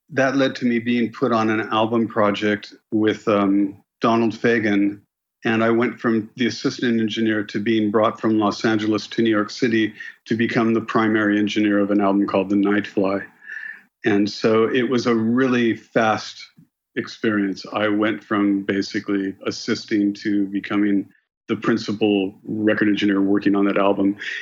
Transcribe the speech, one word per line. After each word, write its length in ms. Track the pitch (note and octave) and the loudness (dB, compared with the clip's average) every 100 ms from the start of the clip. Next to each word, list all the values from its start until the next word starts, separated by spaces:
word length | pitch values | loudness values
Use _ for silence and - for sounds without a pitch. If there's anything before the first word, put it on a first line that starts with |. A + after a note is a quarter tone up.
| _ | _
That 260 | C3 C3 C3+ | -2 0 2
led 180 | C3+ - | 0 0
to 100 | B2 | -2
me 140 | A#2 | 0
being 300 | A#2 A#2+ A2+ | 0 -2 -2
put 220 | - B2+ | -2 0
on 160 | A2+ A2 | 0 0
an 140 | A2 G#2 | -2 -2
album 340 | A2 A2 A#2 A2 | -2 0 0 0
project 680 | A2+ G#2 G2+ G#2+ G#2 - - - | 0 0 0 -2 -2 -6 -20 -6
with, 340 | G#2+ G#2+ G#2 - | 0 0 0 0
um, 560 | G2+ G2 G2+ G2 - _ - | 2 2 2 0 -4 _ -4
Donald 340 | A#2+ A#2 A2+ G#2 | 0 2 2 0
Fagen. 640 | A#2+ A#2 G#2+ G2+ G2+ G#2 _ _ _ _ A#2+ | 0 2 2 2 0 -2 _ _ _ _ -2
And 180 | A2 | 0
I 60 | A2+ | 2
went 280 | A2+ A#2+ - | 2 0 -2
from 320 | B2+ A2+ G#2+ - | -2 0 -2 -2
the 100 | A#2 | -2
assistant 540 | - C#3 - B2 A2+ | -2 -4 -2 0 0
engineer 420 | G#2+ A2+ A2 G#2+ | 0 0 0 -2
to 140 | G#2+ G#2+ | -4 -4
being 320 | G#2+ A2+ G#2+ | 0 0 2
brought 300 | A2 A2 - | 2 0 0
from 180 | A2+ A2 | 0 2
Los 280 | G#2 - A2+ | 0 0 0
Angeles 400 | A2 G#2 G#2 - | 0 0 -2 -2
to 140 | - | -2
New 80 | A2+ | 2
York 180 | G#2+ G#2 | 2 -2
City 460 | - B2 A2+ G#2+ - - - - | -2 0 2 0 -4 -18 -16 -4
to 100 | A2+ | -2
become 380 | A2 A#2+ A2+ | 0 2 2
the 80 | A2 | 0
primary 560 | A2 A2+ A2 A2 G#2 G#2 | 0 0 2 2 2 2
engineer 400 | G#2 G#2+ G#2+ G2+ | 0 0 0 2
of 120 | G2 | 2
an 120 | G#2 | 2
album 240 | G2 G2 G2 | 2 2 2
called 240 | G2 F#2+ | 0 0
The 60 | G2+ | 2
Nightfly. 680 | G2 G#2 G2+ - F#2+ G2 - _ - - - - _ _ | 2 0 -2 -2 -2 -2 -8 _ -18 -14 -14 -16 _ _
And 260 | A#2 G2+ G#2 | 0 0 0
so 380 | - A#2 A2 A2+ | 0 2 2 2
it 220 | C3 B2 | 0 0
was 160 | B2 A#2+ | 0 0
a 80 | |
really 600 | A2+ A2+ A#2+ C3 B2 A#2 | 0 2 2 2 2 0
fast 760 | G#2 - C3 A2 G#2 - - - _ - _ _ - | -2 -2 0 0 0 -4 -16 -20 _ -20 _ _ -10
experience. 680 | A2 - A#2 G#2 G2 F2+ - | -10 -4 -2 0 -2 -4 -6
I 160 | G#2 G#2+ | -2 0
went 340 | G#2 G#2+ G#2+ | 2 0 -2
from 400 | - G#2+ G2+ G2 | -4 0 2 0
basically 720 | G2 G2 G2 G2+ G2+ G2+ G2 F#2 A2 | 0 -2 -2 -6 -4 -2 -4 -6 -8
assisting 640 | G#2 - A2 - G#2 G2+ G2+ | -8 -4 -6 -2 0 0 -2
to 300 | G#2+ G2+ G2 | -2 -2 -2
becoming 600 | G2 - G2+ G#2 G2+ F#2+ _ _ _ - | -4 -4 -2 2 0 -2 _ _ _ -6
the 100 | G#2+ | -4
principal 800 | - A2 - G#2 G#2+ G2+ F#2+ - | 0 -2 -2 0 2 2 0 -8
record 440 | - G#2+ G#2+ G#2+ G#2+ | -8 0 0 2 2
engineer 320 | G2+ G2+ G2 | 2 2 2
working 340 | G2 G2+ G2+ | 2 2 2
on 120 | G2+ G2+ | 2 2
that 100 | G2 | 2
album. 400 | G2 G2 G2+ G2+ - - | 2 2 0 -2 -8 -10